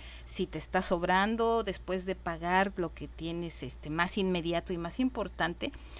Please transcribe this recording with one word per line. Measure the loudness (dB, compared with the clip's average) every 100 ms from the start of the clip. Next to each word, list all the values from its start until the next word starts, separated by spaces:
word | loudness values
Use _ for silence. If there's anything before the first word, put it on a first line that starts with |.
| -14 -12 -6
si | -2 -2
te | -2
está | 0 2
sobrando, | 4 2 4 4 4 4 2 2
después | 0 -4 -2 -2 -2
de | -4
pagar | -4 -2 4 4 4 0
lo | -4
que | -4 -10
tienes, | -6 -4 -4 -4 -6
este, | -8 -8 -4
más | 0 2 4
inmediato | 4 2 2 0 0
y | -4
más | -4 0
importante, | 0 0 -4 0 0 0 -6 -6 -14